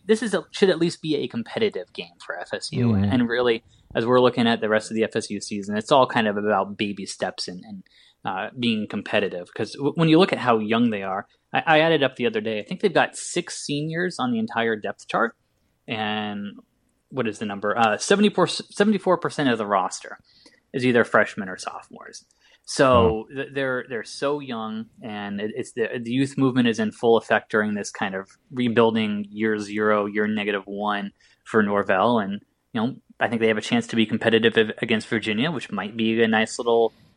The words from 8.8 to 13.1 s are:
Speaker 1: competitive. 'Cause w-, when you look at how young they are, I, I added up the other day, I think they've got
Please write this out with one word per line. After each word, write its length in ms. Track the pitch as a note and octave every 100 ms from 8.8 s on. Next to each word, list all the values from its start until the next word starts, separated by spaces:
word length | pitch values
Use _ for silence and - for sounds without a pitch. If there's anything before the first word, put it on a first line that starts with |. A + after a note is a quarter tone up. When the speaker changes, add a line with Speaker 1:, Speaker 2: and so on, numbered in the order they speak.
| G#2
Speaker 1:
competitive. 640 | G#2+ - G#2+ G2 F2+ F2+
'Cause 180 | - A2
w-, 220 | - C#3+ E3
when 120 | E3
you 80 | D#3
look 160 | -
at 40 | B2+
how 200 | B2 A2+
young 320 | G#2+ A2+ A#2+
they 120 | G#2
are, 240 | G2 F#2+ - _ _
I, 100 | C3+ E3
I 140 | D#3
added 220 | D#3+ D#3+
up 140 | C3+ -
the 100 | A#2+
other 160 | A2
day, 160 | G#2+ G#2+
I 40 |
think 180 | G2+ F#3
they've 100 | G#3
got 240 | D3+ B2+